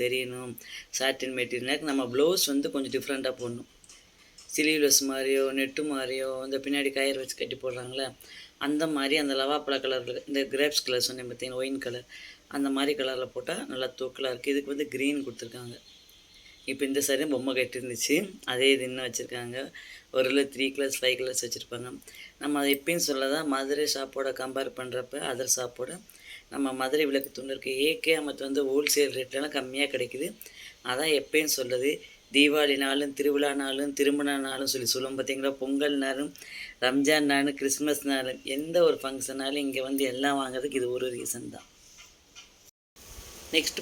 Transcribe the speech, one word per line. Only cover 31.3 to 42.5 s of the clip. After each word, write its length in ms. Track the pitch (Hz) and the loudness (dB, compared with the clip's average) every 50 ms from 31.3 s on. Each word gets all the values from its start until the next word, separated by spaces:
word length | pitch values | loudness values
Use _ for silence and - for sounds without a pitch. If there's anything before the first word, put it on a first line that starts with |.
| - 151 156 151 - - | 2 2 2 4 2 0
சொல்றது, 320 | 131 120 127 123 127 143 151 - - - - - - - - | 0 0 0 0 2 2 0 -2 -6 -14 -20 -20 -8 2 6
தீபாவளினாலும், 800 | 139 143 147 143 151 147 143 139 135 139 135 135 143 147 143 139 | 8 8 8 8 6 6 4 4 4 4 2 2 2 0 -2 0
திருவிழானாலும், 800 | - 143 147 143 143 143 143 139 139 139 135 135 135 139 147 139 | 2 2 4 4 4 4 2 2 0 0 -2 0 -2 -2 -2 2
திருமணனாலும் 800 | 139 139 139 143 147 147 143 143 139 135 135 131 131 139 135 - | 4 4 4 4 4 2 0 0 0 -2 -4 -4 -4 -2 -2 -2
சொல்லி 140 | 131 123 113 | -2 0 0
சொல்லுவோம் 300 | - 131 127 131 135 135 | 0 0 0 -4 -2 -4
பார்த்தீங்களா, 340 | 127 120 135 135 135 139 135 135 | -2 -2 -2 0 0 -2 0 0
பொங்கல்னாலும், 680 | 131 135 139 139 147 147 143 139 135 135 135 131 147 147 - - - - - - - - - - | -2 0 0 2 2 2 2 2 0 0 0 -2 -4 -6 -6 -12 -18 -16 -14 -14 -14 -14 -8 0
ரம்ஜான்னாலும், 760 | - 127 127 139 143 139 151 151 147 143 143 139 139 147 139 139 | 0 2 4 4 6 6 6 6 6 6 4 4 4 2 0 0
கிறிஸ்மஸ்னாலும், 840 | 139 135 135 - 147 151 147 143 - 139 139 135 127 127 127 - - | 0 0 0 0 2 0 0 0 0 0 0 0 0 -2 -6 -6 -6
எந்த 400 | - 135 139 151 160 165 180 175 | -6 -4 -4 -2 2 4 6 6
ஒரு 160 | 160 143 - | 6 6 4
ஃபங்க்ஷனாலும் 640 | - 135 135 131 113 - 131 135 135 135 139 147 143 | 0 -6 -6 -4 -6 -6 -4 -4 -2 -2 -2 0 -2
இங்க 160 | 139 131 131 | -2 -2 -2
வந்து 220 | 131 135 139 139 139 | -2 0 0 2 2
எல்லாம் 340 | 131 123 127 139 143 143 139 | 2 0 2 2 2 2 2
வாங்குறதுக்கு 400 | 135 131 127 131 127 147 135 135 | 0 -2 -2 -4 -4 -2 0 0
இது 100 | 123 123 | 0 0
ஒரு 160 | 123 127 127 127 123 | 0 0 -2 -2 -4
ரீசன் 360 | 120 123 - - 120 127 120 | -4 -6 -6 -6 -8 -8 -10
தான். 180 | - - - - - - - - - - - - - _ _ _ - - - - | -12 -14 -16 -20 -20 -20 -20 -20 -20 -20 -20 -20 -20 _ _ _ -20 -20 -20 -20